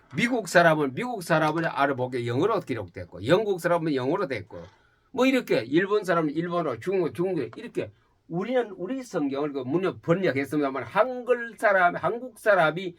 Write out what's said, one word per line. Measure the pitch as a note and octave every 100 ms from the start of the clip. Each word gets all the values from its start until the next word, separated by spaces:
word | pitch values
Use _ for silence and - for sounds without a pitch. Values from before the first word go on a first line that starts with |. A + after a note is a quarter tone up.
| _ C3+
미국 | A#3 B3 F3+
사람은 | F3+ E3+ D#3 C#3
미국 | C3 B3 A3+
사람을 | E3+ D#3+ D#3 D#3+ E3
알아보게 | - C#3+ B2+ B2+ B2 A#2
영어로 | A#2+ G3 G#3
기록됐고, | - A#2 F#2 - E2+ E2+ G#2+
영국 | F3+ G#3 F#3
사람은 | E3+ E3+ D#3+ C3+
영어로 | B2+ F3+ F3+
됐고, | A#2 G2 F2 E2+ _ _ _ _
뭐 | - C4
이렇게 | C4 - D#3
일본 | A2+ D3+ G3 G#3+
사람은 | F#3 E3+ D#3
일본어로, | D3 F3 F3 D#3+ A2+
중국, | F#3 F#3+ E3
중국 | - F#3 F3 A#2 -
이렇게 | - - G#2+ - _ _ -
우리는 | E3 A3 B3+ A#3
우리 | F#3+ F3+ C4+
성경을 | B3 F3+ C#3+ C3+ D3+
그 | C#3
문역 | B2 E3 F#3 A#2
번역했습니다만 | - F3 F3 C3 C#3 D3+ C#3 C3+
한글 | A#2 F#3+ B3+ B3 A#3+ A#3+ A#3 G#3
사람, | A3+ F#3+ F3 D#3
한국 | E3 A#3 B3+ -
사람이 | A3+ F#3+ D#3 D#3 F#3